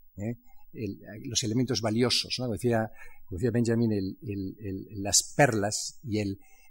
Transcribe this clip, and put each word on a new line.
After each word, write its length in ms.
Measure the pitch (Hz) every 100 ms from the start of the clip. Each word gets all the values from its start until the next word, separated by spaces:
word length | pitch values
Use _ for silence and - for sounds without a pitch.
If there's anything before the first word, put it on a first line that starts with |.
| - -
¿eh? 180 | 104 120 - - -
el, 240 | - 104 - - 104 -
los 180 | 110
elementos 380 | 113 120 120 107
valiosos, 540 | 110 110 123 - 85 -
¿no? 60 | 127
Como 80 |
decía, 360 | 101 123 113 110 - - - -
como 120 | 90
decía 140 | 120
Benjamin, 400 | 117 113 117 117
el, 260 | 104 95 -
el, 320 | 110 101 95 -
el, 440 | 104 95 - 104
las 300 | 101 - - -
perlas 640 | 139 110 101 - - -
y 160 | 127 104
el, 200 | 101 95 - - -